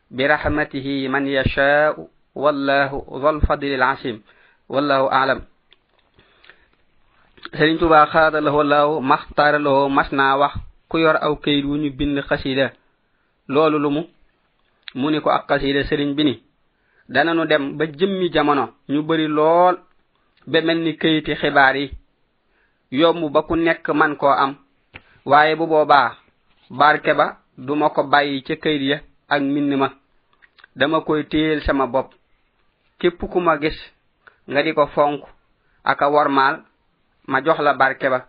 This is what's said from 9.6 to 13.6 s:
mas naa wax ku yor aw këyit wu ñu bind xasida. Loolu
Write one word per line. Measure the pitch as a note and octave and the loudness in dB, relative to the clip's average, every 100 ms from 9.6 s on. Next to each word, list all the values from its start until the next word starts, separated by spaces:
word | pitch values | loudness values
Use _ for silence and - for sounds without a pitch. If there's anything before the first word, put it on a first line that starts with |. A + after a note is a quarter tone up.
| D3 C3+ C#3 | 2 2 2
mas | C#3 D#3+ | 0 0
naa | C#3+ C3+ C#3 | 0 0 2
wax | C#3 - - _ - | 0 -4 -14 _ -8
ku | E3 | 0
yor | D#3+ D#3 | 2 2
aw | D3+ | -2
këyit | D3 - C#3+ | -4 -2 -2
wu | C#3+ D3 | -2 -4
ñu | D3 | -6
bind | C3 D3 C#3+ C#3 | -4 -4 -4 -4
xasida. | C#3+ C#3 C3 B2+ - _ _ _ _ _ _ - | -4 -2 -2 -2 -6 _ _ _ _ _ _ -2
Loolu | C3+ | 2